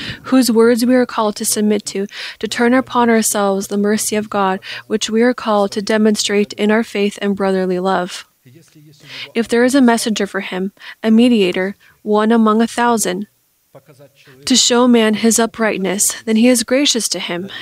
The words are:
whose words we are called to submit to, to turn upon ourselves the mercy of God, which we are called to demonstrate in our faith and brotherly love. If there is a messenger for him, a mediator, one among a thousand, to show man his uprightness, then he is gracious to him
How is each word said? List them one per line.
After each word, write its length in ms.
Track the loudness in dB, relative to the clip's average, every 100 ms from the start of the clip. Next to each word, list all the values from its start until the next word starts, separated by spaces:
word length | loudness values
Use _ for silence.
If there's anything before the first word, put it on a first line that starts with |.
| -12 -14
whose 260 | 0 2 4
words 360 | 4 4 4 2
we 100 | 2
are 100 | 0
called 300 | -2 -4 -4
to 80 | -6
submit 400 | 0 0 0 -2
to, 200 | -8 -8 -10 -16 -10
to 80 | -8
turn 260 | 0 2
upon 360 | 2 0 0 2
ourselves 580 | 2 0 0 0 -2 -2
the 100 | -2
mercy 380 | 0 0 -2 -4
of 140 | -4
God, 320 | -2 -2 -2 -8 -16 -6
which 220 | -6 -2
we 120 | 0
are 120 | 0
called 380 | 0 -2 0 0
to 100 | -4
demonstrate 720 | -2 2 2 2 0 -2 -2
in 180 | -2 0
our 120 | 0
faith 360 | -2 -2 -4 -2
and 140 | -4 -2
brotherly 440 | -2 0 -2 -2
love. 460 | 0 -2 -4 -10 -18 _ -20 -20 _ -20 -20 -20 -20 -18 -10
If 140 | -6 -2
there 160 | 2
is 120 | 4 4
a 60 |
messenger 460 | 4 4 0 -2 -4
for 140 | -4
him, 320 | -8 -6 -6 -8 -20 -6
a 100 | 2
mediator, 640 | 4 6 4 2 0 -4 -6 _ _
one 300 | -2 0 4
among 300 | 4 4 2
a 60 | 0
thousand, 600 | 0 0 0 -2 -6 -10 _ _ _ _ -20 -20 -20 -20 _ -20 -14 -2
to 100 | 0
show 320 | 2 2 4
man 280 | 4 4 2
his 240 | 0 2
uprightness, 840 | -2 -2 -4 -2 -4 -2 -4 -4
then 120 | -2 2
he 120 | 4
is 160 | 2
gracious 440 | 0 0 0 -2 -4
to 100 | -6
him 300 | -6 -8 -8 -14